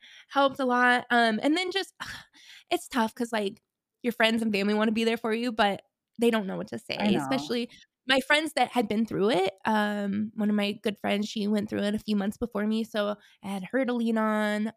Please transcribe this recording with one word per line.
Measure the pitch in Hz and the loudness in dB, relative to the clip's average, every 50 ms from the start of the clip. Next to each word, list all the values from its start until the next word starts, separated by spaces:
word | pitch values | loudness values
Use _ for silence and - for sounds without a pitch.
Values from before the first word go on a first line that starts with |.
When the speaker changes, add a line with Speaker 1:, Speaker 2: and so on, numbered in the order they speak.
| - - - - - - | -20 -20 -20 -20 -14 -4
Speaker 1:
helped | - 277 277 277 269 269 | 0 2 2 2 2 0
a | 269 | -2
lot. | 247 247 247 247 247 247 247 254 - | 0 2 4 4 4 4 2 2 2
Um, | 240 240 233 226 214 214 - | 2 4 4 4 2 2 0
and | 277 311 | 2 2
then | 359 370 359 359 | 0 0 -2 -2
just, | 392 370 - - - | -4 -4 -6 -10 -16
<sighs> | - - - - - _ _ - - - - - - - | -16 -14 -14 -16 -18 _ _ -20 -20 -20 -20 -18 -8 -4
it's | - - - - | -4 -4 -4 -4
tough | - 262 220 220 - | -4 -2 -2 -2 -2
'cause, | - 240 233 - | -6 -6 -4 -4
like, | 220 208 196 214 - _ _ _ _ _ _ _ _ - | -4 -4 -4 -6 -10 _ _ _ _ _ _ _ _ -6
your | 240 220 | -4 0
friends | - 233 220 226 226 226 | 2 2 2 2 2 2
and | 226 208 | 2 2
family | 202 196 202 214 | 2 2 2 2
wanna | 214 214 226 220 | 2 2 2 2
be | 226 226 | 2 0
there | 226 226 233 | 0 0 -2
for | - 226 220 | -2 -2 -2
you, | 233 233 247 226 | -2 -2 -2 0
but | 220 220 202 196 - - _ _ _ _ _ _ - | 2 2 2 0 -2 -8 _ _ _ _ _ _ 0
they | 233 233 | 2 2
don't | 226 220 196 | 4 2 0
know | 190 185 | -2 -6
what | 175 185 - | -8 -8 -8
to | - 233 | -10 -10
say, | - - - - | -8 -6 -4 -2
Speaker 2:
I | 202 208 | 0 2
know. | 202 - - 262 269 262 285 294 233 | 2 0 0 -2 -2 -4 -2 -4 -4
Speaker 1:
especially | 240 233 240 - - - _ _ _ _ 247 | -4 -4 -6 -10 -16 -20 _ _ _ _ 0
my | 262 277 | 0 0
friends | 262 - 302 294 320 302 - | 2 2 2 2 0 0 0
that | 277 247 240 - | 0 0 0 0
had | 247 247 208 | 0 0 0
been | 214 214 226 | 0 -2 -2
through | - - 160 190 208 | -2 0 0 0 2
it. | 269 349 381 - - - - | 2 2 0 -2 -4 -4 -4
Um, | 220 220 214 208 208 208 208 202 202 196 208 214 220 - | -2 0 0 0 0 -2 -4 -4 -4 -2 -4 -4 -6 -4
one | 220 208 208 | -4 -2 0
of | 214 | 0
my | 208 202 202 208 | 0 0 -2 -4
good | - - 220 202 - | -4 -4 -6 -4 -2
friends, | - 208 202 202 208 214 | -2 0 0 0 -2 -4
she | - 226 202 202 | -4 -4 -2 0
went | 214 208 208 214 | 0 0 0 0
through | 214 202 202 | 0 0 0
it | 208 208 | 0 0
a | 214 | -2
few | - - 214 | 0 0 0
months | 202 196 202 208 - | 0 0 0 -2 -4
before | 240 226 - 202 208 | -4 -4 -2 -2 0
me, | 214 220 220 226 | 0 0 0 -2
so | 220 - 214 208 202 208 202 _ - _ _ - | -2 -2 -2 0 -2 -2 -6 _ -20 _ _ -10
I | 196 | -8
had | 196 196 185 - - | -8 -8 -6 -4 -2
her | 254 269 | 0 0
to | 233 247 | 0 0
lean | 240 233 226 226 220 | 0 0 0 0 2
on. | 214 214 214 214 214 208 208 214 214 220 - | 2 0 0 0 0 0 0 -2 -2 -4 -6